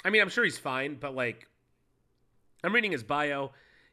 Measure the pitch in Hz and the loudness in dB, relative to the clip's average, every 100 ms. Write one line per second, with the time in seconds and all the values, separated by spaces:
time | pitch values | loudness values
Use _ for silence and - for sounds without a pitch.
0 | 180 214 196 240 208 - 143 127 139 135 | 2 4 4 2 0 0 -4 -2 -4 -6
1 | 139 131 120 - - _ _ _ _ _ | -6 -2 -2 -4 -14 _ _ _ _ _
2 | _ _ _ _ _ _ 175 233 214 143 | _ _ _ _ _ _ 0 2 2 -2
3 | 107 147 147 143 139 - _ _ _ | -2 0 0 -2 -4 -10 _ _ _